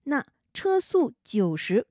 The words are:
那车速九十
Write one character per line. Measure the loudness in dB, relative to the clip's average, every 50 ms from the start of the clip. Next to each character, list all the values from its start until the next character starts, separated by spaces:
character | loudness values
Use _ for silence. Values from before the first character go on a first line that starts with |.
| _
那 | -4 -4 -4 -4 -6 _ _ _ _ -12
车 | -4 -2 0 2 2
速 | 0 2 2 2 2 0 -2 _ _
九 | -4 -2 0 0 0 0
十 | -4 -4 -2 0 0 -2 -2